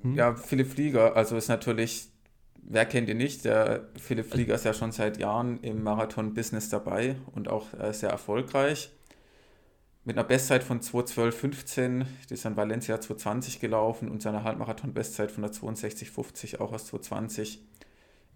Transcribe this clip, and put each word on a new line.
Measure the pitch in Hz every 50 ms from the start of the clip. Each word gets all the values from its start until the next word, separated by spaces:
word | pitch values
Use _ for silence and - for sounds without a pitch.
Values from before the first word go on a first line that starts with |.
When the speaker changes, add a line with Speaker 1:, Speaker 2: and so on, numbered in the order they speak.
| -
Speaker 1:
Hm? | 127 135
Speaker 2:
ja, | 135 120 120 117
Philipp | 120 - - 143 131 131 131
Flieger, | - 143 147 151 131 117 110 113 -
also | 113 110 107 117 113
ist | 110 -
natürlich, | 117 110 - 127 113 110 113 117 - - - - - _ _ _ _ _ - - - -
wer | - - 107 110 113
kennt | 113 - 123 117 110
ihn | 107 113
nicht? | 131 143 - - -
Der | 113 110 110 110 104 110 - - - - -
Philipp | - - 123 110 110 -
Speaker 1:
Äh. |
Speaker 2:
Flieger | - 131 120 113 110
ist | 110 -
ja | 110 107
schon | - 113 113
seit | 110 - 107 107 107 -
Jahren | - 104 104 117 123 123 120 117
im | - 120 110 110 110
Marathon-Business | 107 104 110 110 110 - 110 107 107 107 113 117 - 113 107 107 -
dabei | - 104 - - 90 101 120 131 135 131 - - -
und | 107 104 -
auch, | - 107 107 - -
äh, | - 104 107 107
sehr | 107 110 101
erfolgreich. | 101 104 - - 104 120 131 - - 139 139 143 151 139 - - - - - - - - - _ _ - - _ _ _ _ _ _ _ _ _ _ _ -
Mit | 117 113 120
einer | 113 -
Bestzeit | 135 131 131 - 139 127 127
von | - 123 117
zwei | - - - 123 120
zwölf | - - - 117 117 117 -
fünfzehn, | - 135 135 131 - - - 135 127 127 123 127 131 131 - - - -
die | 127
ist | 123 -
in | 113 107 107
Valencia | 104 107 110 117 - - 110 107
zwei | - - -
zwanzig | - - 104 107 127 127 - - -
gelaufen | - 110 113 110 107 113 113 - 113 104
und | 107 107
seiner | - 110 107 107 107
Halbmarathon-Bestzeit | 110 110 - 113 113 110 - - 131 - 110 110 - - - 104 104
von | - - 104
der | 107
zweiundsechzig | - - - 110 110 - - 107 - - - -
fünfzig, | - - - - - - - 107 - -
auch | 110 104 113
aus | 110 - -
zwei | - 104
zwanzig, | - - 107 104 110 113 - - 214 214 - - - - - - - - _ _ _ _ _ _ _ _ _